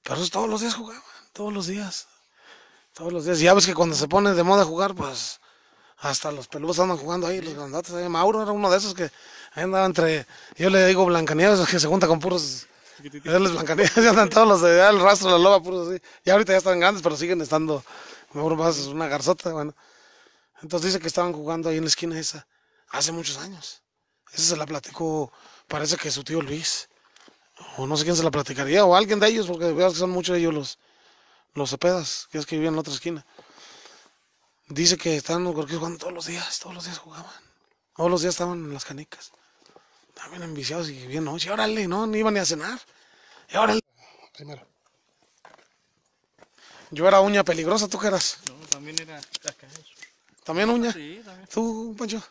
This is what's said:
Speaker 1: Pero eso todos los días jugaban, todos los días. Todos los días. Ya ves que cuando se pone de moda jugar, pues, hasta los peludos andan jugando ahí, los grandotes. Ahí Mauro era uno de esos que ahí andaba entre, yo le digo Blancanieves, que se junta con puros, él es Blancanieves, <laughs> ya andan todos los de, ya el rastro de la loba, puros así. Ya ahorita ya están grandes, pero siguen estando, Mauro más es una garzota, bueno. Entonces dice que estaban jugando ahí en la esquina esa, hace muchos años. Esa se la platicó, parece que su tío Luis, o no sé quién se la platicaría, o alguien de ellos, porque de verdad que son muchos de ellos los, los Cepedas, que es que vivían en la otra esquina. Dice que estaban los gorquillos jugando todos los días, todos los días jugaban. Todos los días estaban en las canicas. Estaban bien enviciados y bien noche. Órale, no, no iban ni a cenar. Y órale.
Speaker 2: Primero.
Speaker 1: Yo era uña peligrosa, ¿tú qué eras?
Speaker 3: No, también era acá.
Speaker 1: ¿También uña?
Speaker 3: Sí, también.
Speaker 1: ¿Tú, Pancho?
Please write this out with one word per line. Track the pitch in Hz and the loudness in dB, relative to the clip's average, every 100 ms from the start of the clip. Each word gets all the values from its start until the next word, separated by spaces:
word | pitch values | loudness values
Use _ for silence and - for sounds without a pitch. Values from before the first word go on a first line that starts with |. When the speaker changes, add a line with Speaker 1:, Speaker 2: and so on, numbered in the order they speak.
Speaker 1:
Pero | - 135 | -8 -6
eso | 175 | -4
todos | 190 220 | -4 -2
los | 214 | -2
días | 233 226 | -4 -6
jugaban, | 220 240 - - _ | -10 -18 -20 -20 _
todos | - 208 | -10 -8
los | 202 170 | -6 -6
días. | 202 196 - - _ _ _ - - _ _ _ | -8 -8 -12 -16 _ _ _ -20 -20 _ _ _
Todos | - 165 | -12 -8
los | 175 156 | -4 -2
días. | 170 | 4
Ya | 165 | 6
ves | 202 190 | 6 4
que | |
cuando | 165 170 147 | 2 0 0
se | 143 | 0
pone | 185 202 | 2 4
de | 180 | 4
moda | 175 202 165 | 4 4 4
jugar, | 165 196 180 | 0 -2 -4
pues, | 143 127 - - _ _ _ _ _ _ | -8 -8 -12 -14 _ _ _ _ _ _
hasta | 143 135 156 | -6 -4 -6
los | 147 - | -10 -12
peludos | 151 156 170 | -8 -4 0
andan | 185 160 | 0 -2
jugando | 143 180 170 | -4 -4 -4
ahí, | 185 | -6
los | 165 | -8
grandotes. | 143 139 151 175 | -12 -8 -10 -8
Ahí | 175 180 | -8 -4
Mauro | 165 190 220 | 2 2 2
era | 208 | -2
uno | 208 196 | 0 4
de | 190 | 2
esos | 208 | 2
que | 185 156 _ - - - | -6 -8 _ -20 -20 -16
ahí | - | -6
andaba | 180 190 190 | -2 2 2
entre, | 170 165 156 127 - - - | 2 0 0 -6 -18 -20 -2
yo | 180 | 4
le | 190 185 | 6 6
digo | 190 185 | 6 4
Blancanieves, | 170 151 151 190 202 165 | 4 2 4 6 6 4
que | 180 | 0
se | 156 | 2
junta | 185 180 | 2 4
con | 160 | 2
puros, | 185 180 147 127 - _ - - | 0 -4 -4 -10 -16 _ -20 -20
él | 143 143 143 180 190 | -18 -14 0 2 2
es | |
Blancanieves, | 165 156 160 190 233 | 0 -2 2 4 6
<laughs> | |
ya | 226 | 6
andan | 214 202 | 6 6
todos | 220 220 | 6 8
los | 190 | 8
de, | 170 170 | 8 8
ya | 196 | 8
el | 202 | 8
rastro | 190 202 190 | 6 6 4
de | 175 | 6
la | |
loba, | 185 196 | 8 6
puros | 170 185 170 | 4 -6 -4
así. | 180 - - - | -8 -12 -6 2
Ya | |
ahorita | 196 185 | 4 4
ya | 190 | 2
están | 185 180 | 2 4
grandes, | 180 202 | 2 2
pero | 165 147 | -2 -2
siguen | 170 180 | -2 -2
estando, | 143 156 160 147 - - - - _ | 0 -2 -2 -4 -8 -20 -20 -20 _
Mauro | 147 156 160 | -6 -4 0
más | 165 147 | 0 -2
es | 139 | -6
una | 151 160 | -6 -6
garzota, | 143 131 180 180 | -2 -2 -2 -4
bueno. | 160 147 _ _ _ _ _ _ _ _ _ | -8 -10 _ _ _ _ _ _ _ _ _
Entonces | 156 170 175 | -8 -4 -2
dice | 180 | -4
que | 165 | -4
estaban | 185 175 | -2 -2
jugando | 151 151 165 165 | -4 -6 -4 -4
ahí | 160 | -4
en | |
la | 160 | -2
esquina | - 170 160 | -4 -4 -6
esa, | 156 151 _ _ _ _ _ | -8 -10 _ _ _ _ _
hace | 135 160 | -6 -4
muchos | 165 160 135 | -4 -8 -10
años. | 175 185 - - _ _ _ _ _ | -14 -16 -18 -20 _ _ _ _ _
Esa | - | -4
se | 170 160 | -2 -2
la | 151 | -6
platicó, | 151 - - 165 156 135 _ - - _ | -8 -10 -8 -4 -4 -6 _ -20 -20 _
parece | 151 151 175 | -6 -4 -4
que | 151 | -4
su | 131 | -8
tío | 139 160 | -4 -6
Luis, | 139 151 160 - - _ _ _ _ _ _ _ - - | -4 -6 -6 -6 -10 _ _ _ _ _ _ _ -18 -10
o | 131 | -4
no | 151 | -2
sé | |
quién | 156 165 | 0 0
se | |
la | 165 | 0
platicaría, | 147 139 131 139 180 196 | -2 -4 -6 2 4 6
o | 180 | 6
alguien | 208 208 | 4 2
de | 214 | 2
ellos, | 226 180 | 2 -4
porque | 170 170 | -2 -2
de | |
verdad | 156 185 | 2 2
que | 165 | 2
son | 180 | -2
muchos | 180 180 | -2 -2
de | 175 | 0
ellos | 165 | 0
los, | 151 139 - _ _ _ _ _ _ _ 147 | -2 -8 -14 _ _ _ _ _ _ _ -8
los | 135 | -6
Cepedas, | 143 175 180 147 - - | -2 0 0 -4 -10 -10
que | 156 | -12
es | 147 | -6
que | 160 | -4
vivían | 160 | -2
en | 160 | -4
la | |
otra | 143 | -6
esquina. | 139 170 160 _ - _ _ - - - - _ _ _ _ _ _ _ | -10 -8 -10 _ -20 _ _ -20 -20 -20 -20 _ _ _ _ _ _ _
Dice | 143 170 175 | 0 0 0
que | 170 151 | -2 -4
estaban | - 170 180 | -4 -4 -4
los | 156 | -6
gorquillos | 147 165 | -6 -8
jugando | 165 170 | -8 -10
todos | 170 | -12
los | 175 165 | -12 -12
días, | 170 - - | -10 -10 -10
todos | 180 175 | -12 -16
los | 170 | -14
días | 170 | -14
jugaban. | 160 156 170 - _ _ _ _ _ - | -16 -20 -20 -20 _ _ _ _ _ -4
Todos | 170 | 0
los | 180 | 0
días | 175 170 | -2 -4
estaban | 175 175 156 | -6 -8 -10
en | |
las | 139 - | -12 -14
canicas. | 143 156 - - _ _ _ _ _ _ _ _ | -14 -16 -20 -20 _ _ _ _ _ _ _ _
Estaban | - - | -20 -20
bien | 180 | -16
enviciados | 170 151 127 160 160 | -12 -10 -8 -6 -8
y | 135 127 | -10 -10
bien | 147 | -6
noche. | 151 165 - | -6 -6 -6
Órale, | 214 214 220 185 | -2 -2 -2 -4
no, | 185 220 | -4 -2
no | 214 | 0
iban | 220 202 | 0 0
ni | |
a | 175 | -2
cenar. | 160 170 247 - _ _ _ _ - _ | -4 -8 -12 -16 _ _ _ _ -20 _
Y | 190 | 0
órale. | 220 220 _ _ _ _ _ - | 2 0 _ _ _ _ _ -20
Speaker 2:
Primero. | 147 139 _ _ _ _ _ _ _ _ - _ _ _ _ _ _ _ _ _ _ _ - - - | -18 -20 _ _ _ _ _ _ _ _ -20 _ _ _ _ _ _ _ _ _ _ _ -20 -20 -16
Speaker 1:
Yo | 151 180 | 2 6
era | 196 | 6
uña | 196 202 | 6 2
peligrosa, | 190 165 160 214 208 | 2 0 0 -2 -2
¿tú | 202 | -2
qué | 214 | -2
eras? | 190 - - - | 0 -2 -4 -14
Speaker 3:
No, | 143 - | -14 -6
también | 139 147 160 | -6 -4 -10
era | 160 151 | -10 -18
acá. | - - 143 - 135 156 _ _ - _ _ _ | -14 -12 -12 -16 -20 -20 _ _ -20 _ _ _
Speaker 1:
¿También | - 165 214 | -10 -2 0
uña? | 240 233 | 0 -2
Speaker 3:
Sí, | 170 147 196 214 | -6 -14 -18 -20
también. | 185 190 | -20 -10
Speaker 1:
¿Tú, | - 226 220 226 214 | -6 -4 -6 -12 -12
Pancho? | 226 220 - | -10 -10 -14